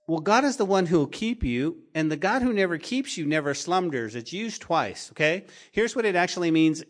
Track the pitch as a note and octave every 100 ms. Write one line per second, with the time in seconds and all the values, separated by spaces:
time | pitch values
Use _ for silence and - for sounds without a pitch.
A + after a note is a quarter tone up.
0 | - E3 D#3 A3+ C#4+ A#3+ F#3+ F#3+ E3+ E3+
1 | C#3 - A3 A#3 C#3 A#2+ D3+ E3+ - D#3+
2 | D#3 D3+ F#3 B3+ B3 G#3 F#3 D#3+ - B3+
3 | C4 - D3 D#3 C#3+ C#3 E3+ F#3 F3 C3
4 | A2 A#2 A#2 F#3 A3+ - - D#3+ G#2+ -
5 | - - D3+ F#3 F#3+ - - G3+ A3+ C4
6 | A3 F3+ F3+ F3+ E3+ D#3+ D#3+ D#3